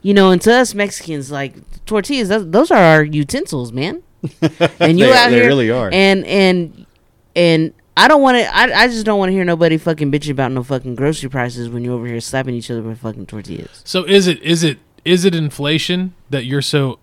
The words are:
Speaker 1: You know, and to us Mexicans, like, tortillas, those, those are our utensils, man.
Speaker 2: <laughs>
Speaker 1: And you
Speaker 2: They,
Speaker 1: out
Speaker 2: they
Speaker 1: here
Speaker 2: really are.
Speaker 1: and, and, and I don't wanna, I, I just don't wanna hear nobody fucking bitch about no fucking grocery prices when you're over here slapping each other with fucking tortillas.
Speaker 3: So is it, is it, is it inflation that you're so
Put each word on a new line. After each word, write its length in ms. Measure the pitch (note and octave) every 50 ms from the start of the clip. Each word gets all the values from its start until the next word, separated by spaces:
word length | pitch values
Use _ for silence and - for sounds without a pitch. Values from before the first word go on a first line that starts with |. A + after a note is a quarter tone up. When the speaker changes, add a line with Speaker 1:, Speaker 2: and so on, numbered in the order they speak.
Speaker 1:
You 140 | _ F#3+ G3+
know, 160 | G3+ F#3+ F#3+
and 100 | F#3 F3+ -
to 120 | G#3+ A#3
us 200 | B3 B3+ - -
Mexicans, 560 | G3+ G3+ G3+ F#3 - - E3 D#3+ D3 C3+ C3+
like, 260 | D3 C#3 C#3 C3+ - - - - - - -
tortillas, 460 | - G#3+ G#3+ F#3 - C#4+ C4+ A3+ F3+
those, 180 | G3 A3 G3+ D#3+
those 200 | E3 G#3 D4 E4+
are 120 | F4+ A#3 F#3
our 200 | E3 D#3+ D#3 D#3
utensils, 680 | D3+ D3+ D3+ D3 C#3 - C4+ F4 - - C#3 B2 A#2
man. 320 | A2+ B2+ C#3 F3 D#4 E4+ - _ _ _ -
Speaker 2:
<laughs> 180 | C#3+ - _ - D#3 - - E3+ D#3+ - _
Speaker 1:
And 180 | F3 D#3+ E3 F3
you 80 | C#3+
Speaker 2:
They, 60 | B2+ -
Speaker 1:
out 180 | B3 A#3+ A#3+
Speaker 2:
they 60 | A#2+ A#2+
Speaker 1:
here 60 | A#2+
Speaker 2:
really 240 | - C#3 C#3 A#2+ A2
are. 200 | A#2 B2+ A#2 G2 E3+
Speaker 1:
and, 320 | F#3 G3 G3 G3 F#3+ -
and, 640 | E2+ D3 G3+ F#3+ F#3+ F3+ F3+ F3 D#3 - - - _ _ _ _ _ _ _ _ _ _
and 380 | F3 F3 E3+ E3 D#3+ D#3+ E3 - _ _ _ _
I 140 | - F#3+ B3+
don't 140 | D#4 D4 C#4
wanna, 260 | C4 B3+ B3 A3 -
I, 220 | - F#3+ A3+ B3+ -
I 140 | G3 A3
just 180 | B3 A#3+ A3+ G#3+
don't 140 | G#3+ G#3+ G3+
wanna 140 | F#3+ F#3 F#3
hear 120 | F#3+ F#3
nobody 320 | F3 E3+ D#3+ E3+ E3 D#3+
fucking 340 | D#3+ - F3 D#3+ D3+ D#3 C#3+
bitch 200 | C#3 D3+ C#3+ D3
about 220 | C#3 C3 C3+ B2+ C3
no 100 | C3 A#2+
fucking 320 | B2+ C#3 C3 - C3 B2
grocery 340 | A#2 C3 D3 D#3+ D3 C#3 C3
prices 400 | C3 C#3 B2 A#2+ A#2+ B2+ A#2+ A#2
when 160 | A#2 A#2+ A#2+
you're 100 | B2 B2
over 120 | A#2+ A#2
here 140 | A#2+ A#2 A#2 A2+
slapping 320 | - - C3+ C3 C3+ B2
each 160 | A#2+ A2+ -
other 100 | B2 A2+
with 200 | A2 A2+ A2+ A2+
fucking 260 | - A2+ G#2+ - F#2+
tortillas. 560 | - - G#2+ G2+ - - - - - - - _
Speaker 3:
So 200 | - - F#3 F3
is 240 | D3+ G3 G3+ F#3+ F3+
it, 120 | D#3+ - -
is 220 | D3+ E3+ E3 E3+
it, 140 | D#3 C3+ - _ _ _ _ _
is 220 | D#3 F3 F#3 E3+
it 80 | G3 E3+
inflation 800 | E3 D#3 D3 - - C#3+ C#3+ D#3 D#3 - - F3+ F3+ F#3 F#3 F3+ _ _ _
that 160 | C#3 C#3 A#2
you're 160 | B2+ C3+ C#3+ C3+
so 360 | - - D3 C#3 C3 A#2+ _